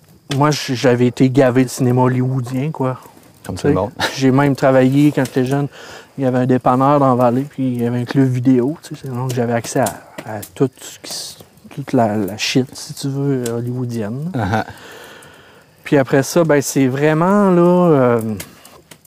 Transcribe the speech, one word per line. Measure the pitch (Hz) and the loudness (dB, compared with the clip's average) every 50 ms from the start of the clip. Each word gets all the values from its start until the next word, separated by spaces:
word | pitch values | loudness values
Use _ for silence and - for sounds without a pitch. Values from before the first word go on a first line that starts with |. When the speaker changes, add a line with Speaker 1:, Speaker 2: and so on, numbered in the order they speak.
| _ _ _ _ _ - 147 | _ _ _ _ _ -6 -2
Speaker 1:
Moi, | 131 147 151 | 0 2 2
j-, | 147 - - - 131 | 0 -2 -4 -6 -4
j'avais | 113 127 127 123 120 123 | 0 2 2 4 4 2
été | 123 - - 135 131 | 0 2 2 0 2
gavé | 123 143 135 127 120 131 131 | 4 4 4 4 4 2 0
de | 123 | 0
cinéma | - - 135 123 123 127 | -2 -2 0 2 2 2
hollywoodien, | 127 127 127 127 127 131 131 131 120 120 131 127 139 160 | 2 2 2 0 -2 -2 -2 -4 -4 -4 -6 -4 -4 -6
quoi. | 156 - 131 131 127 - - - - - - - _ _ - | -4 -4 -4 -4 -4 -8 -14 -20 -20 -20 -20 -20 _ _ -14
Speaker 2:
Comme | - 95 | -12 -10
tout | - | -2
Speaker 1:
T'sais, | - - | 0 0
Speaker 2:
le | 92 | 0
monde. | 92 98 117 - - | 0 -2 -4 -6 -8
<laughs> | - - - | -8 -6 -4
Speaker 1:
j'ai | 135 135 131 | 0 2 2
même | 127 139 143 143 131 | 4 4 2 2 0
travaillé | - 143 131 131 131 131 131 135 143 147 147 | 2 2 4 4 4 4 4 4 4 2 2
quand | 139 147 131 | 2 0 -2
j'étais | 120 - 135 127 | -2 -2 -2 -2
jeune. | 127 139 143 143 135 - - - - - - - _ _ | 0 -2 -2 -4 -6 -8 -16 -20 -20 -20 -20 -20 _ _
Il | - 139 | -4 -2
y | |
avait | 127 127 123 | 0 0 0
un | 127 | 2
dépanneur | 123 127 123 - 135 127 131 135 139 147 143 | 2 0 2 2 2 2 2 4 4 4 4
dans | 135 127 | 4 2
la | 123 | 4
vallée, | 123 123 120 120 127 | 2 2 2 2 0
puis | 143 143 - - 135 127 123 | -4 -6 -6 -4 -4 -4 -2
il | 120 | -2
y | 117 | -2
avait | 120 123 123 | -2 -2 -4
un | 123 | -4
club | - - 139 135 131 | -2 0 2 2 2
vidéo, | 127 127 120 135 131 123 120 139 165 - | 0 0 2 2 4 4 2 0 -4 -6
tu | - - 156 | -12 -16 -16
sais, | - - 135 | -14 -12 -10
donc | 123 123 131 131 123 | -8 -6 -6 -4 -4
j'avais | 123 120 117 | -2 -2 -2
accès | 120 117 - - - - | -2 -4 -4 -4 -2 -2
à, | 113 - - - - - - - - | -2 -2 -4 -8 -16 -20 -20 -18 -14
à | 226 110 104 - - - | -12 -12 -12 -12 -14 -4
tout | - 139 131 - - | -2 -2 -2 -2 -10
ce | - - - - | -18 -20 -20 -18
qui | - - | -14 -14
s-, | - - - - - - - _ _ _ - - - | -12 -12 -12 -14 -16 -20 -20 _ _ _ -20 -16 -14
toute | 143 135 - | -14 -6 -2
la, | - 127 117 104 107 | 0 2 2 2 0
la | 110 101 90 107 113 | -2 -4 -4 -6 -6
shit, | - - - - 143 - | -6 -2 0 0 -2 -2
si | - - - - 143 | -8 -16 -16 -14 -12
tu | - - 139 | -8 -8 -6
veux, | 135 139 139 143 139 127 120 117 | -4 -2 -2 -2 -2 -2 -2 -4
hollywoodienne. | 117 117 120 123 123 127 127 120 117 113 104 101 120 135 156 180 | -4 -4 -6 -6 -6 -6 -6 -6 -6 -6 -6 -6 -6 -8 -8 -6
Speaker 2:
Uh-huh. | - 123 104 92 113 110 - - - - - - - - - - - - - - - - - - - - _ _ _ _ | -4 -4 -2 -2 -2 -2 -4 -6 -12 -18 -20 -20 -20 -20 -20 -20 -20 -20 -20 -20 -20 -20 -20 -20 -20 -20 _ _ _ _
Speaker 1:
Puis | _ - 151 139 | _ 0 0 2
après | 131 - 147 139 | 2 2 0 0
ça, | 131 - - 175 165 | 0 2 0 0 2
ben, | 151 147 143 | 4 2 2
c'est | 131 - - 165 135 | 0 0 0 0 0
vraiment, | 127 131 139 147 156 156 156 170 180 202 208 202 190 | 0 0 0 0 2 2 2 2 2 2 4 4 4
là, | 180 175 175 175 180 180 180 170 | 4 4 4 4 4 4 4 4
euh, | 151 135 127 123 120 113 110 110 107 92 - - - - - - - - _ _ - _ _ | 4 4 4 4 2 0 0 -4 -6 -8 -10 -14 -18 -20 -20 -20 -20 -20 _ _ -20 _ _